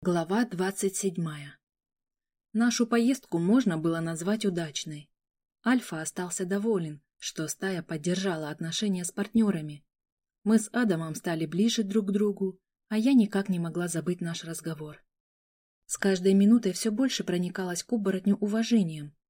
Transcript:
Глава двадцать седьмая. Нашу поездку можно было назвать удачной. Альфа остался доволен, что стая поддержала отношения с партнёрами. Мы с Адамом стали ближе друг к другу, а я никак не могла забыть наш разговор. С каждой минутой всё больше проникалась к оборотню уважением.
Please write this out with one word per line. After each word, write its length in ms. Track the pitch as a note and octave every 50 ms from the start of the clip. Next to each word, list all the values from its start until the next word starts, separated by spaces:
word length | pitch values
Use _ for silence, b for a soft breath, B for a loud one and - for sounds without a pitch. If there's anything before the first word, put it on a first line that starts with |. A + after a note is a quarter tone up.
Глава 440 | - F#3 F3 E3+ D#3+ D#3+ F#3+ A3 A#3+
двадцать 500 | A#3 - E3+ F#3 F#3+ G3 - - G3 F#3+
седьмая. 640 | - - G3 E3+ E3+ E3+ D#3+ D3+ D3 C#3+ C#3+ - _ _ _ _ _ _ _ _ _ _ _ _ _ _ _ _ _ _ _ _
Нашу 340 | G#3+ A#3 B3 A#3 - A#3+ A3+
поездку 500 | - A#3 A#3 A#3+ C#4 C4 - _ - E3
можно 400 | E3+ F3+ G#3+ C4 B3+ G#3+ E3 D#3+
было 220 | D#3 E3 E3 E3
назвать 460 | E3 E3 E3 D#3+ E3+ F#3 G#3 A3 G#3+
удачной. 640 | G3+ F3+ E3+ E3+ D#3 C#3+ - - E3 D3+ D3 D3 _ _ _ _ _ _ _ _ _ _ _ _
Альфа 360 | A3+ B3+ B3+ A#3 - - D#3+
остался 440 | D#3+ D#3 - - F3+ F3 E3+ - F#3+
доволен, 560 | F3 F#3+ G3+ G3+ A3+ A3+ F#3+ E3+ D#3 D3+ D3 _ _ _ _
что 320 | - - - - D#3+ D3+
стая 340 | - _ - F#3+ F#3+ F3 E3+
поддержала 680 | _ E3+ D#3 D3+ F3 F3+ F#3+ F#3+ G3 F3 D#3 D#3 D3
отношения 540 | D3+ D#3+ E3+ E3 E3 - A3 G#3 F#3+ F3+ F3
с 80 | -
партнёрами. 720 | - - G3+ - _ A3+ A3 G#3 G3 E3+ D3+ D3+ D3 D3 _ _ _ _ _ _ _ _ _ _ _ _ _
Мы 120 | G3+ A3 A3
с 120 | A3 -
Адамом 440 | - A#3+ B3 G#3+ F3+ D#3+ E3 D#3+ D3+
стали 300 | - - F3+ E3+ D#3+ E3
ближе 380 | D#3+ D#3 E3+ G#3 A#3 A3+ - G#3+
друг 240 | F#3+ G3 A3 G3+ F#3+
к 40 |
другу, 460 | G3 G3+ G#3 G#3 G3+ - G3 F#3+ F#3+ _ _ _ _ _ _ _
а 100 | G#3+ G#3+
я 140 | A3 B3+
никак 380 | C#4 B3+ G#3+ G3+ - G3 G3 G3
не 100 | F#3+ F3
могла 300 | E3+ E3+ D#3+ F3 F3 F3
забыть 320 | E3+ E3 D3+ F3+ F3 F3
наш 240 | F3 E3+ E3 E3+ -
разговор. 580 | D#3+ E3 D#3 - E3 D#3+ D3+ D#3 D3+ D3+ - _ _ _ _ _ _ _ _ _ _ _ _ _ _ _ _ _
С 120 | _ - -
каждой 360 | - G3 F#3+ F#3 F3+ G3 F#3+
минутой 380 | G3 G3 G#3 A3+ A#3+ A#3 F#3+
всё 200 | F3+ - - A3
больше 340 | G#3+ G#3+ C4 C4 - - F#3+
проникалась 580 | - F3 F3 F3+ F3 F3 - F#3+ F3+ F3+ F3 -
к 80 | _
оборотню 460 | - A#3 G3+ G3 F#3+ F#3 F#3 G3+ G3+ -
уважением. 760 | - G#3 G3+ A3 A3+ A3+ A#3+ A3+ G3 E3 D#3+ D3+ D3 D3 _ _ _